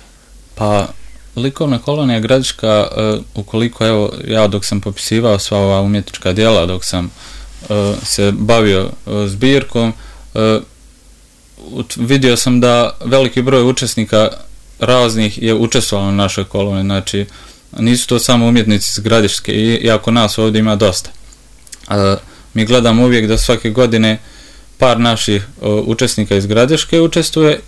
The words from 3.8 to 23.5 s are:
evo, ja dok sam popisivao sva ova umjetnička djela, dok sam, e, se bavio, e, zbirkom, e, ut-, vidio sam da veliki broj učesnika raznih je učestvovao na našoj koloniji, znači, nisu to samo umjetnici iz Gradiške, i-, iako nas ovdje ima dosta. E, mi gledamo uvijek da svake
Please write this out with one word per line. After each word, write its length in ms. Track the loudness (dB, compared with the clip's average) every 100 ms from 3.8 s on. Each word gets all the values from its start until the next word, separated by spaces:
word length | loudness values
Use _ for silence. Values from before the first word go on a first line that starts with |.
| 0
evo, 280 | 0 -2 -6 -4
ja 200 | 0 0
dok 180 | 0 -4
sam 160 | -6
popisivao 580 | -6 -8 -4 0 0 0
sva 180 | -2 0
ova 240 | 2 2
umjetnička 520 | 0 -2 -4 -6 -4
djela, 320 | 2 2 4 2
dok 200 | -4 -6
sam, 260 | -6 -6 -10 -18 -18 -18 -16 -4
e, 240 | -2 -2 -4
se 280 | -6 -2 0
bavio, 580 | 0 2 2 4 2 -2 -8 -8
e, 200 | -4 -4
zbirkom, 680 | 0 2 2 0 -2 -2 -4 -14 -20 -10 -2
e, 240 | 0 0 -4 -18 -20 -20 -20 -20 _ _ -20 -20 -14
ut-, 260 | -12 -10 -6 -2
vidio 300 | 2 2 2
sam 220 | 2 2
da 380 | 4 2 0 -4 0
veliki 360 | 2 2 0
broj 220 | 2 2
učesnika 680 | 2 0 -4 -4 0 2 2 -2 -14 -20 -20 -6
raznih 640 | 0 2 2 0 -2 -2
je 100 | -2
učestvovao 520 | 0 2 0 0 -2 0
na 60 |
našoj 320 | 0 0 -2
koloniji, 400 | -4 -4 -2 -2
znači, 420 | -2 -4 -4 -6 -6 -12 -20 -20 _ -2
nisu 280 | 0 0 0
to 120 | -2
samo 260 | 2 2 4
umjetnici 440 | 4 2 0 -2 -4
iz 60 |
Gradiške, 500 | 0 2 2 -2 -4
i-, 260 | -2 0 0
iako 280 | 0 0 0
nas 260 | 0 0 0
ovdje 220 | 0 2
ima 160 | 0 2
dosta. 340 | 2 0 -6 -16 -20 -20 -20 -20 -20 -20 -4
E, 260 | 0 0 0 -6 -20 -8
mi 120 | -4 2
gledamo 380 | 2 4 4
uvijek 240 | 4 4 2
da 100 | 0
svake 320 | 2